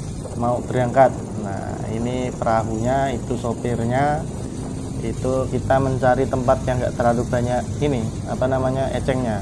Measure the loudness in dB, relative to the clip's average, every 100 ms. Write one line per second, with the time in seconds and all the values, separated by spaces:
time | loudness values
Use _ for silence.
0 | -6 -8 -8 -4 -2 -2 -2 0 2 6
1 | 6 4 -6 -6 -6 -6 -6 -6 -4 -4
2 | -2 -2 -4 -2 2 2 0 0 0 2
3 | 0 -2 -2 -2 -2 -2 -2 0 0 2
4 | 2 0 -4 -6 -8 -6 -6 -6 -6 -4
5 | -4 -2 0 0 0 -2 2 4 4 2
6 | 4 4 2 2 2 2 2 0 0 2
7 | 2 2 0 0 0 0 -2 -2 0 0
8 | -2 -4 -6 -2 0 2 0 0 -2 0
9 | 0 0 0 -2